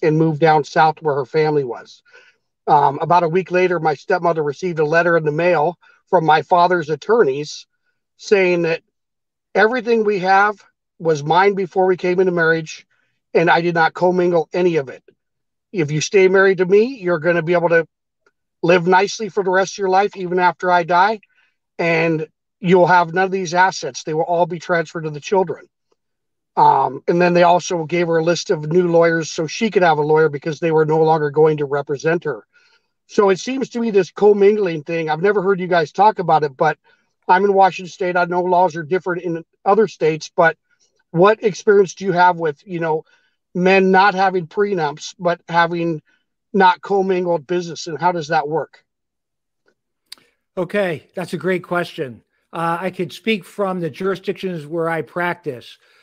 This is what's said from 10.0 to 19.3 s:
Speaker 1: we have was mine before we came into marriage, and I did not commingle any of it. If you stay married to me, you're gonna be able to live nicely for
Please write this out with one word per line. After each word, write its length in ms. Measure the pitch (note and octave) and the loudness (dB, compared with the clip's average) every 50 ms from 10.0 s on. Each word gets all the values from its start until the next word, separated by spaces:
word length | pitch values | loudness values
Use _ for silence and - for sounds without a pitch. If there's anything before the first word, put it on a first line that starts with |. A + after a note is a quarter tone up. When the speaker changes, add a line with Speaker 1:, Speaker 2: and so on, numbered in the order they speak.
| G#3 | 2
Speaker 1:
we 160 | G#3 G#3 F#3 | 0 -2 -2
have 420 | F3 F#3+ F#3+ G3 G3+ G#3 G#3 G3+ _ _ _ _ _ _ _ - | 0 2 2 2 2 2 -2 -6 _ _ _ _ _ _ _ -6
was 240 | F3 D#3+ D#3+ C#3+ C#3+ | -2 -2 -2 -2 0
mine 300 | D3+ F3 F3 G3 G3+ G3+ | 0 2 2 4 2 2
before 320 | F#3+ G3 E3+ - G3 F#3 | 0 -4 -4 -2 0 0
we 100 | F#3 F#3 | 0 0
came 240 | E3+ - F3+ F3+ F#3 | 0 -2 -2 0 0
into 100 | F#3+ F#3 | 0 0
marriage, 560 | F3 E3+ E3 D#3+ E3 D#3+ D#3+ D#3+ - - - _ _ _ _ _ _ _ _ _ - | 0 0 0 0 0 0 -4 -8 -14 -20 -20 _ _ _ _ _ _ _ _ _ 0
and 160 | G3 E3 E3+ | 0 2 2
I 100 | D#3+ E3+ E3 | 2 2 0
did 120 | F3 E3+ | 0 0
not 200 | E3+ D#3+ D#3 - | 0 0 0 0
commingle 540 | - F3 F3+ F3+ F3+ F3 F3+ F3 E3+ D3+ - - | 0 0 0 2 2 0 0 0 0 -2 -2 -2
any 240 | F#3 F3+ F3+ E3 | 0 0 0 0
of 120 | D3+ C3+ B2 | -2 -4 -6
it. 140 | A2 - _ _ _ _ _ _ _ _ _ _ _ _ _ _ - | -10 -20 _ _ _ _ _ _ _ _ _ _ _ _ _ _ -6
If 180 | F#3+ D#3 C#3+ | -4 -4 -2
you 100 | D3+ D#3 | -4 -4
stay 280 | C#3 - - G3 F#3+ F#3 | -4 0 2 4 4 4
married 300 | F#3+ G3 F#3+ G3 G3 E3+ | 4 4 4 4 2 0
to 80 | F#3 | 0
me, 180 | F3 G3 G#3 A3 B3+ C#4 A#3+ | 2 4 4 2 2 -2 -6
you're 180 | F3+ F3 F3 D#3+ | -4 -4 -2 -2
gonna 240 | D3 F3 E3+ E3+ D#3+ | 0 0 -2 0 0
be 120 | D#3+ F3 | 0 0
able 160 | F3 E3+ E3+ | 0 2 2
to 180 | E3+ E3 D#3+ - _ _ _ _ _ _ _ _ _ _ _ _ _ _ - | 2 0 0 -2 _ _ _ _ _ _ _ _ _ _ _ _ _ _ 0
live 240 | E3 F3 F#3 E3 | 2 2 2 2
nicely 420 | F3 F#3 F#3 G3+ G3 - - A3 | 2 2 2 2 0 -4 -8 -10
for 140 | G3 | -8